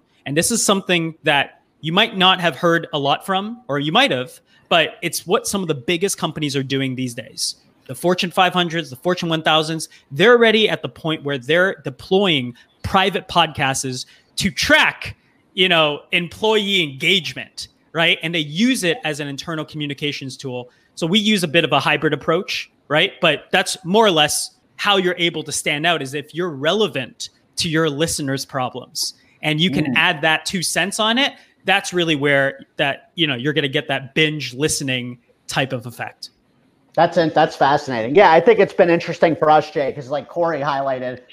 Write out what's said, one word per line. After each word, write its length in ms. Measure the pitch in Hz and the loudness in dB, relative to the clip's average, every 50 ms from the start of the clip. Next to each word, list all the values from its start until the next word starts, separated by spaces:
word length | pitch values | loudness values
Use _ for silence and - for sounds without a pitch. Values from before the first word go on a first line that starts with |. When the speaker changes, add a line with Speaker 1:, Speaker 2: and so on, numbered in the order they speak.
| _ _ _ _ - | _ _ _ _ -8
Speaker 1:
And 100 | 131 143 | -4 -2
this 140 | 160 170 - | 0 0 0
is 120 | 233 208 - | 0 0 2
something 500 | - 202 196 190 - 180 170 160 160 156 _ | 2 2 0 2 0 0 0 0 -2 -6 _
that 400 | - 156 147 139 - - - _ _ _ _ - | 0 0 2 2 0 -2 -6 _ _ _ _ -10
you 120 | - 156 | -6 -2
might 260 | 165 196 226 226 233 190 | 0 0 0 0 0 2
not 200 | 180 185 185 180 | 4 4 4 4
have 140 | 175 170 165 | 0 -2 -2
heard 320 | - - 170 165 165 160 - | 0 2 2 2 2 0 -4
a 60 | - 151 | -4 -2
lot 260 | 139 139 156 - - | 0 0 -2 -2 -2
from, 380 | - 190 190 202 214 240 233 - | -4 -4 -4 -4 -6 -10 -12 -8
or 120 | - 139 143 | -6 -4 -4
you 140 | 143 151 | -2 0
might 180 | 160 233 269 240 | 2 2 2 2
have, 280 | 147 127 127 127 - - _ _ _ _ _ - | 0 -2 -4 -8 -12 -20 _ _ _ _ _ 2
but 280 | 185 170 151 - - - | 2 2 2 2 -2 -8
it's 260 | - 165 - - - | -8 -6 -6 -6 -2
what 220 | 165 202 226 233 - | 0 0 0 0 -2
some 140 | - 196 | -4 -4
of 60 | 185 160 | -2 -2
the 60 | 151 | -4
biggest 440 | 135 113 - 175 170 190 196 - - | -4 -2 -2 -2 0 0 -2 -2 -2
companies 360 | - 160 - 165 151 147 131 | -4 -6 -4 -4 -4 -4 -2
are 80 | 143 | -4
doing 320 | 135 127 139 135 135 131 127 | -4 -2 -2 -2 -2 -4 -4
these 200 | 123 127 123 117 | -4 -6 -6 -8
days. 420 | 120 - - - - - - - _ _ _ _ _ _ | -10 -16 -14 -10 -8 -8 -8 -8 _ _ _ _ _ _
The 80 | - 131 | -16 -10
Fortune 360 | - - 175 180 180 190 175 | -4 0 0 0 0 -2 -2
five 220 | - 202 185 180 | 2 2 2 2
hundreds, 380 | 180 180 175 170 156 170 160 139 | 2 0 -2 0 -2 -6 -8 -8
the 60 | 131 | -10
Fortune 340 | - - 175 180 180 180 165 | -6 -4 -2 -2 -2 -2 -2
one 120 | 160 160 | -2 0
thousands, 460 | 156 170 156 160 156 156 165 160 - - - - _ - | 0 2 2 2 2 0 -4 -8 -8 -12 -16 -20 _ -8
they're 220 | 139 143 185 233 | 0 4 6 6
already 360 | 240 240 233 226 214 226 214 175 | 8 8 6 4 4 4 2 2
at 140 | 165 - | 0 -2
the 80 | - 131 | -6 -10
point 340 | - - - 160 156 151 139 | -12 -8 -4 -4 -4 -4 -4
where 140 | 143 143 135 | -6 -6 -4
they're 420 | 120 131 156 175 185 196 - - - | -2 0 2 2 2 0 -2 -6 -10
deploying 680 | 147 127 - - - 185 190 202 190 156 139 123 123 117 _ - _ _ _ | -12 -12 -10 -4 0 2 2 4 2 2 0 0 -4 -10 _ -20 _ _ _
private 460 | - - - 190 190 202 175 190 - - | -6 0 0 2 2 0 -2 -4 -6 -2
podcasts 760 | - 175 165 156 139 - 143 135 135 - - 131 127 127 - _ - _ _ _ - | 0 0 0 0 0 -2 -2 -2 -2 -2 -4 -6 -6 -8 -10 _ -18 _ _ _ -8
to 140 | - - 196 | -4 -4 -4
track, 680 | - - - - 294 302 254 156 - - - - - _ _ _ _ _ _ _ - | -2 -2 2 4 4 4 4 2 -2 -4 -12 -14 -14 _ _ _ _ _ _ _ 0
you 160 | 202 185 185 | 0 2 4
know, 320 | 175 165 156 147 147 - - - | 4 4 2 2 0 -4 -6 -2
employee 720 | - 175 175 156 - - 214 214 220 214 202 196 202 185 | -2 -2 -2 -4 -8 -2 0 0 2 0 0 0 0 0
engagement, 840 | 165 143 135 131 165 165 190 190 147 135 - 131 110 - - - - - _ _ _ _ | 0 -2 -4 -2 0 2 2 2 0 -4 -10 -12 -14 -14 -14 -16 -16 -16 _ _ _ _
right? 260 | - 156 165 170 190 - | -2 0 2 2 0 0
And 120 | - 160 170 | -2 -4 -4
they 60 | 170 | -4
use 440 | 151 143 147 170 233 254 262 196 180 | -4 -4 -2 0 2 2 2 0 0
it 140 | 170 156 151 - | -2 -2 -2 -4
as 160 | 156 151 139 | -6 -6 -6
an 60 | 151 | -8
internal 380 | 139 139 143 - - 165 156 147 | -8 -8 -10 -8 -8 -8 -8 -8
communications 720 | - - 156 147 147 143 - 151 147 135 - 143 135 131 | -8 -8 -8 -6 -6 -6 -6 -6 -6 -6 -6 -10 -12 -12
tool. 340 | - - 135 123 123 120 - _ _ _ _ - | -10 -10 -10 -8 -10 -10 -14 _ _ _ _ -8
So 100 | - 175 | -4 -2
we 120 | 165 185 220 | 2 2 2
use 240 | 202 214 214 190 | 4 2 2 2
a 60 | 170 151 | 0 2
bit 160 | 139 170 160 | 2 2 2
of 80 | 135 | 4
a 80 | 147 139 | 2 2
hybrid 320 | - 170 151 147 156 156 | 2 2 0 2 0 0
approach, 580 | 151 135 - - 160 180 202 - - - - - _ _ _ - | -2 -2 -2 0 0 0 -2 -4 -8 -8 -10 -12 _ _ _ -2
right? 240 | 143 156 180 190 - - | 0 2 0 0 -2 0
But 240 | - 165 147 139 - - | 0 2 0 0 -4 -2
that's 300 | - 185 190 - - - - | 0 0 0 -2 -6 -8 -4
more 180 | 165 185 226 226 | 0 4 4 4
or 60 | 208 | 6
less 400 | 170 156 151 143 - - - - _ _ _ _ _ | 4 4 2 2 0 -4 -8 -8 _ _ _ _ _
how 220 | - - 208 202 196 | -4 0 0 2 2
you're 180 | 190 180 175 | 2 0 -2
able 260 | - 170 170 160 160 147 | 0 -2 -2 -2 -4 -8
to 60 | - | -6
stand 360 | - - - 170 151 147 156 | -6 -4 -4 -4 -4 0 0
out, 160 | 170 175 151 | 0 0 0
is 100 | 139 131 | -2 -6
if 220 | 139 147 139 - - | -8 -10 -10 -8 -6
you're 160 | 160 180 180 | -6 -6 -6
relevant 800 | 147 131 139 156 185 220 214 175 131 139 123 - - - - - _ _ _ _ - | -4 -2 -2 0 2 2 0 0 -2 -6 -8 -8 -12 -16 -16 -16 _ _ _ _ -8
to 140 | - - 175 | -6 -4 0
your 180 | 151 160 165 156 | 0 0 0 0
listeners' 560 | 139 139 165 156 - - 151 135 135 135 - | 0 -2 -2 -2 -2 -4 -4 -4 -4 -6 -6
problems 720 | - - 135 127 117 - 127 - - - - - - - _ _ _ _ - | -6 -6 -4 -4 -4 -6 -12 -14 -12 -8 -8 -8 -8 -8 _ _ _ _ -8
and 220 | - 156 156 151 | -4 -2 0 2
you 80 | 170 185 | 0 0
can 160 | 139 147 147 | 2 0 0
Speaker 2:
Mm. 100 | 139 120 | 2 2
Speaker 1:
add 240 | 160 160 180 175 147 | 2 2 2 2 2
that 240 | 151 160 156 156 - | 2 2 2 0 -2
two 180 | - - 185 | -4 -4 -4
cents 380 | 156 - - 170 170 196 - - | -4 -2 -2 -2 -2 -2 -2 -2
on 160 | 214 220 233 | 0 0 2
it. 160 | 254 277 269 269 - _ _ _ _ - | 0 0 -2 -4 -8 _ _ _ _ -2
That's 300 | 190 190 196 190 - 175 | 0 0 0 0 -2 -2
really 220 | 180 170 160 156 | 0 0 0 0
where 440 | 139 143 143 143 139 135 135 - - - _ _ | 0 2 2 2 2 2 0 -2 -8 -18 _ _
that, 360 | - 151 139 - - _ _ - | -2 -2 -2 -2 -6 _ _ -4
you 120 | 170 165 | -2 -2
know, 80 | 151 131 | -2 -2
you're 200 | 120 123 151 139 | -2 -2 -2 0
gonna 120 | 151 143 | 0 0
get 220 | 135 135 151 143 - | 0 -2 -2 -2 -2
that 260 | 139 139 139 - - | -4 -4 -6 -4 0
binge 380 | 160 156 151 151 151 131 123 | 2 2 2 0 -4 -8 -8
listening 680 | 123 123 147 151 - - 151 135 131 123 120 123 120 - _ _ _ _ _ | -4 -2 -2 0 0 -2 -4 -4 -4 -4 -6 -8 -12 -14 _ _ _ _ _
type 260 | - - 156 139 127 | -6 -2 -2 -2 -2
of 140 | 135 120 110 | -4 -8 -8
effect. 440 | 123 113 - 117 107 - - - - _ _ _ _ _ _ _ _ _ _ _ _ - | -10 -12 -12 -12 -12 -12 -16 -20 -20 _ _ _ _ _ _ _ _ _ _ _ _ 0
Speaker 2:
That's 220 | - 165 165 - | 2 2 2 4
it. 160 | 180 165 156 | 2 0 2
That's 220 | - 156 156 156 - | 2 2 2 2 2
fascinating. 600 | - 151 135 147 143 - 135 131 117 110 120 147 | 0 2 2 2 0 0 -4 -4 -4 -2 2 6
Yeah, 160 | 190 208 175 | 6 8 8
I 80 | 160 170 | 8 6
think 180 | 170 240 220 - | 6 6 6 6
it's 140 | 196 185 | 4 2
been 180 | - - 185 175 | 4 2 4 4
interesting 460 | 170 170 - 170 160 - - 170 147 | 4 0 0 -4 -2 0 2 2 2
for 140 | - 160 151 | 2 4 6
us, 200 | 151 156 147 - | 6 4 4 0
Jay, 220 | - 160 139 131 | -4 -4 -2 -4
'cause 180 | - 147 131 123 | -4 -8 -8 -6
like 180 | 147 175 - - | -6 -6 -6 -6
Corey 320 | - 170 170 165 160 139 | -4 -2 -2 -2 -2 -2
highlighted, 600 | 139 151 143 139 139 135 131 127 127 123 127 - - - | -2 -2 -2 -2 -2 -2 -2 -2 -4 -8 -8 -10 -16 -20